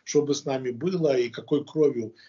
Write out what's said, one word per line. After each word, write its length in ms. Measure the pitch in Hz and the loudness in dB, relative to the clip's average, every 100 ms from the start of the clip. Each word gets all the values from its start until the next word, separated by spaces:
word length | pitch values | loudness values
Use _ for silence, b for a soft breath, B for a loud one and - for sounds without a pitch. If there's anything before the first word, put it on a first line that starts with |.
что 180 | - 147 | -2 0
бы 120 | 143 | 2
с 100 | 139 | -2
нами 260 | 147 131 127 | -2 -4 -4
было 460 | 117 165 185 156 131 | -4 -2 0 2 2
и 100 | 120 | 0
какой 340 | - - 147 | -4 -2 -2
кровью 500 | 147 156 147 120 110 b | -2 2 2 2 -6 b